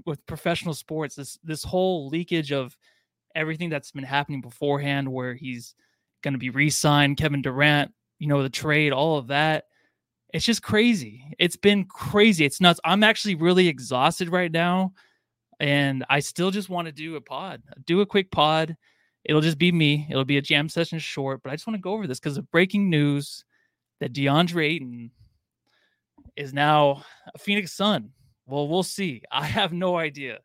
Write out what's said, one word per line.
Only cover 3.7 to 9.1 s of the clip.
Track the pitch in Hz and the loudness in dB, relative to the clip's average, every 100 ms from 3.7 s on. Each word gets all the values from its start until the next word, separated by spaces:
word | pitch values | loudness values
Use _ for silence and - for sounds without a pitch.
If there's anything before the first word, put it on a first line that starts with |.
that's | 147 - | -6 -8
been | 139 | -14
happening | 131 139 143 139 | -4 -4 -2 -6
beforehand, | 120 - 143 143 143 139 135 | -10 -6 -2 0 0 -2 -2
where | 127 123 | -6 -8
he's | 123 131 120 117 _ _ _ _ _ | -8 -10 -12 -14 _ _ _ _ _
gonna | 147 135 | -6 -4
be | 127 | -4
re-signed, | 127 151 - 156 143 143 143 | 0 0 2 4 4 4 2
Kevin | 156 143 | 0 -2
Durant, | 131 127 147 147 143 _ _ - | -2 2 4 4 0 _ _ -8
you | 147 | 0
know, | 143 | 0
the | 131 | 0
trade, | - 156 151 151 | -4 0 2 2
all | 131 160 | 2 2